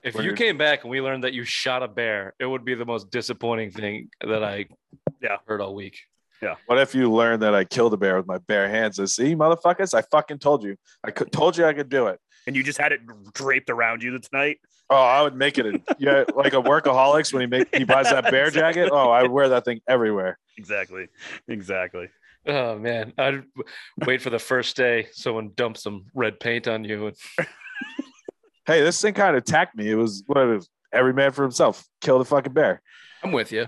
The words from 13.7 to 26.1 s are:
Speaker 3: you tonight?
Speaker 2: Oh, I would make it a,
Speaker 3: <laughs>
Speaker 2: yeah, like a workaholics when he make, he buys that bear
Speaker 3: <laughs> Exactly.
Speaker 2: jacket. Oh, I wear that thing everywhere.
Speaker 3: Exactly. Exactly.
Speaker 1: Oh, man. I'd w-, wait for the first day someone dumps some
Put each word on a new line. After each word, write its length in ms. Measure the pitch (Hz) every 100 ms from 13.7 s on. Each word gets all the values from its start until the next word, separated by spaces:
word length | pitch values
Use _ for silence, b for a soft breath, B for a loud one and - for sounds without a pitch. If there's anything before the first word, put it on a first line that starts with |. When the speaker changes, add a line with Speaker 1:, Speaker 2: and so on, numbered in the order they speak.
| 117 117 117
Speaker 3:
you 160 | 120 127
tonight? 400 | - 139 143 147 _ _ _
Speaker 2:
Oh, 80 | 135
I 240 | 127 135
would 160 | 147 127
make 220 | 139 143
it 80 | 110
a, 120 | - -
Speaker 3:
<laughs> 80 | -
Speaker 2:
yeah, 260 | 135 135 123
like 200 | 131 139
a 80 | 131
workaholics 720 | 127 147 143 127 135 147 151
when 80 | 135
he 40 | 123
make, 300 | 127 - 143
he 80 |
buys 240 | 127 135 135
that 220 | 139 127
bear 160 | 135 147
Speaker 3:
<laughs> 20 |
Exactly. 340 | 151 160 165
Speaker 2:
jacket. 60 | 165
Oh, 200 | 143 127
I 140 | 117
wear 260 | 127 131 135
that 160 | 127 123
thing 160 | 117 -
everywhere. 520 | 127 113 101 92 87 _ -
Speaker 3:
Exactly. 520 | 104 104 92 92 90 B B B -
Exactly. 640 | 113 92 95 92 90 87 _ b b -
Speaker 1:
Oh, 320 | 143 120 107
man. 340 | 117 117 113 -
I'd 140 | 135
w-, 300 | 139 - - - B B - 123
wait 160 | 127
for 80 | 127
the 80 | 117
first 400 | - 127 117 -
day 300 | 123 117 107
someone 380 | - 127 113 107
dumps 280 | 95 120 110
some 240 | 104 101 98